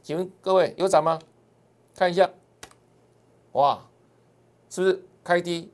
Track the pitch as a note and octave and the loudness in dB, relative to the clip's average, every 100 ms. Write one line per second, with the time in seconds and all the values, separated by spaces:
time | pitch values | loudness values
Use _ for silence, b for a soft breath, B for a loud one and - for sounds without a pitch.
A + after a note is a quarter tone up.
0 | - D#3 F#3 - - F#3 D#3+ - F#3+ F3+ | -10 -8 -8 -8 0 2 2 0 2 2
1 | D#3+ D#3+ - _ _ _ _ _ _ - | 2 -2 -8 _ _ _ _ _ _ -4
2 | F#3 F3 F3+ - _ _ - _ _ _ | -2 2 0 0 _ _ -20 _ _ _
3 | _ _ _ _ _ - C#3+ A#2+ - _ | _ _ _ _ _ 0 0 0 -8 _
4 | _ _ _ _ _ _ _ - F#3 F#3+ | _ _ _ _ _ _ _ -2 -2 -2
5 | - _ - F3 F3 E3+ E3 | -6 _ -2 -2 -2 -8 -10